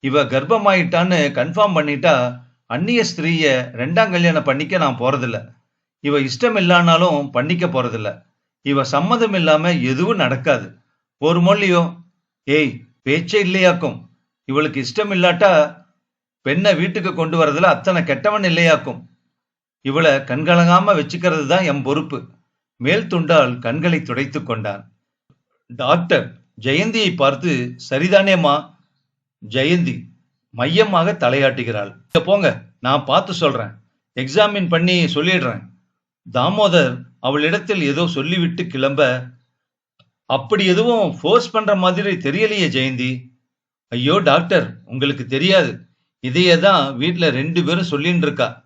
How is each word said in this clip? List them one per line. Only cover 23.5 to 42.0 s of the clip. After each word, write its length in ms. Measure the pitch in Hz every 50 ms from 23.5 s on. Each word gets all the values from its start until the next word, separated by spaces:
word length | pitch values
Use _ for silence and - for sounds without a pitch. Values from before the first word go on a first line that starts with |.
| 123 123
கண்களை 420 | 120 120 120 160 160 175 170 151
துடைத்துக் 440 | - - 123 123 143 135 - 147 -
கொண்டான். 460 | - 117 110 104 104 98 101 - _ _ _ _ _ _ _ _ _ _ _ _ _ _ _ _
டாக்டர் 720 | _ 123 120 131 127 156 175 170 - 180 135 110 - - - _ _ _ -
ஜெயந்தியை 540 | 107 131 139 160 202 226 220 226 214 185 -
பார்த்து, 600 | - 139 135 139 139 147 175 147 127 123 123 123 123 - -
"சரிதானேம்மா?" 840 | 135 135 160 185 190 196 196 196 190 175 160 143 143 151 151 - _ _ _ _ _ _ _ _ _ _ _ _ _ _ - 110
ஜெயந்தி 540 | 110 131 135 151 175 175 170 151 120 120 113 - _ _ _ _ _ _ _ _
மையமாக 600 | - 113 123 143 165 202 - 208 196 170 165 185
தலையாட்டுகிறாள். 800 | 208 - - 120 127 139 139 135 131 131 123 117 110 104 101 101
"இங்க 300 | - - _ _ _ 170 165
போங்க, 400 | 175 196 202 185 143 - - - - _ _
நான் 260 | - 123 139 147 -
பார்த்து 280 | - 135 180 180 - 180
சொல்றேன். 380 | 170 170 143 135 120 110 110 110 - _ _ _ _ _ _ _ 123
எக்ஸாமின் 500 | 131 131 139 190 208 208 208 202 185 170
பண்ணி 360 | 175 165 170 180 180 175 170
சொல்லிடுறேன்." 560 | 151 170 147 156 180 185 180 135 123 110 98 - - _ _ _ _ _ _ _ _ _ _ _ -
தாமோதர் 720 | 117 127 127 165 196 214 214 196 170 170 143 127 123 123 - - _ _
அவளிடத்தில் 600 | - 127 139 147 151 160 175 202 185 180 208 185
ஏதோ 260 | 156 139 139 147 175
சொல்லிவிட்டு 600 | 170 - 143 135 160 180 190 170 165 170 - -
கிளம்ப, 640 | - - 131 131 139 139 139 147 127 127 127 127 - - _ _ _ _ _ _ _ _ _ _ _ _ _ _ _ _ _ _
"அப்படி 400 | _ 131 135 - - 214 196 202
எதுவும் 540 | 185 180 196 220 240 240 226 202 165 - -
ஃபோர்ஸ் 320 | - 160 214 240 240 -
பண்ற 240 | - 220 214 208 208
மாதிரி 400 | 190 185 185 180 170